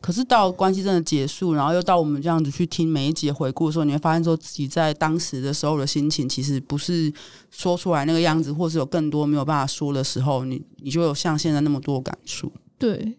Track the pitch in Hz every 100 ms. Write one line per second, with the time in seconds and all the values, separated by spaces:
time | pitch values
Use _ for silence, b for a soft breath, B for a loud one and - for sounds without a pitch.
0 | - 180 254 240 196 180 190 196 190 185
1 | 160 151 135 - 185 151 139 175 185 180
2 | 151 147 151 165 151 143 175 - 165 156
3 | 139 147 147 143 139 131 160 156 151 143
4 | 160 160 165 160 - - 135 170 160 151
5 | 156 160 165 135 135 147 151 156 143 147
6 | 147 - 131 - 139 139 131 143 - 175
7 | 156 147 B B B - 185 175 185 160
8 | 143 165 165 156 139 147 170 160 135 170
9 | 156 147 147 147 139 151 139 - 147 139
10 | 135 - 131 135 131 131 - - 143 151
11 | 170 143 175 151 165 147 147 143 143 139
12 | 131 - - - 131 - _ _ 247 190
13 | 220